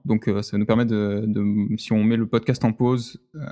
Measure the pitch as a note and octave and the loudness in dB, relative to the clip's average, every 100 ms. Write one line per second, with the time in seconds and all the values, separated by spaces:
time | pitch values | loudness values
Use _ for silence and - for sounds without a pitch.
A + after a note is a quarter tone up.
0 | - A2 - G2+ G#2+ G#2 G#2+ A#2 A#2 G#2+ | 0 0 0 -2 -2 -2 2 2 2 0
1 | G#2 G2+ A2 G#2 G#2 G#2 G2+ G#2+ - A2 | 0 0 0 0 0 0 0 -4 0 2
2 | G#2+ A#2 A2 A#2 - A#2+ A2+ A2 B2 B2+ | 4 2 0 0 0 0 0 2 0 0
3 | A#2+ - _ D#3 - | -4 -14 _ -14 -10